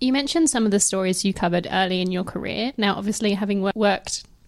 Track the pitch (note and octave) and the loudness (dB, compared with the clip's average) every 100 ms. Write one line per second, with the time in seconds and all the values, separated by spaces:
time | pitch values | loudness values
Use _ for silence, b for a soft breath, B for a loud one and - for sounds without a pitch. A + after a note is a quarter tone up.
0 | B3+ C4 C#4 E4+ D#4+ B3 A3 G3+ - F#3+ | 0 0 0 2 2 4 2 2 2 0
1 | F#3 F3+ G3 F#3 F3 F3 F3 F#3 F#3+ F#3 | 0 0 0 0 0 0 0 0 0 0
2 | F3+ F3+ F3+ F3+ - - A#3 C4+ G#3 F#3+ | 0 -2 -4 -6 -6 -4 -4 -2 -2 0
3 | G3 G#3+ G#3+ G3 G3+ G3+ F#3+ G3+ G#3 F#3+ | -2 -2 0 0 0 0 0 2 2 2
4 | - - - - | -4 -10 -10 -20